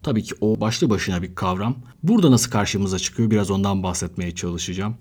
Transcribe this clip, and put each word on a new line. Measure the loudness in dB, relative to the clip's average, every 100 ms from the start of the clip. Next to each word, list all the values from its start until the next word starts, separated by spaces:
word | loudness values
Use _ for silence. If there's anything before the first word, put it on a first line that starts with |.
Tabii | 0 -2
ki | -2 -2
o | 0 2
başlı | 0 0 2
başına | 2 0 -2
bir | -4 -4
kavram. | -4 -2 -2 -4 -8 -6
Burada | 0 4 6
nasıl | 6 4
karşımıza | 0 0 0 -2 -2
çıkıyor? | -4 -2 2
Biraz | 2 2
ondan | 0 2 0
bahsetmeye | -2 -4 -6 -6 -6 -6
çalışacağım. | -6 -6 -6 -6 -6 -6